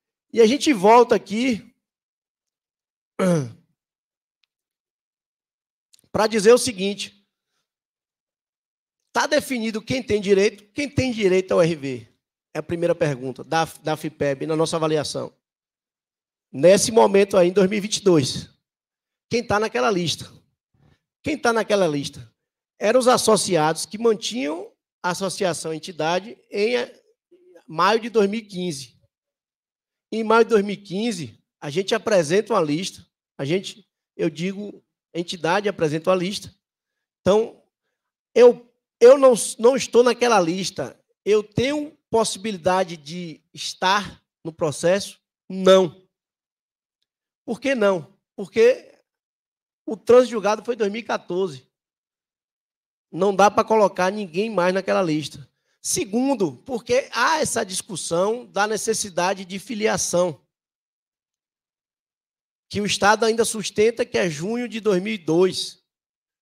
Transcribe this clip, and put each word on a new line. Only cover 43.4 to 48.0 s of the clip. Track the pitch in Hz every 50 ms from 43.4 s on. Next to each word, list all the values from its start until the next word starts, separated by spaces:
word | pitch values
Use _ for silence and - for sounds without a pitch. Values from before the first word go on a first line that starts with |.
| _ _ -
estar | 151 - - - - - 185 196 208 196 - - - _ _ _ _ -
no | 165 160
processo? | - - 156 139 - - 170 185 202 190 - - _ _ _ _ _ _ -
Não. | 190 190 190 185 190 190 190 160 - - _ _ _ _ _ _ _ _ _ _ _ _ _ _ _ _ _ _ _ _ _ _ _ _ _ _ _ _ _
Por | - 226 -
que | - 269 277
não? | 240 208 202 190 175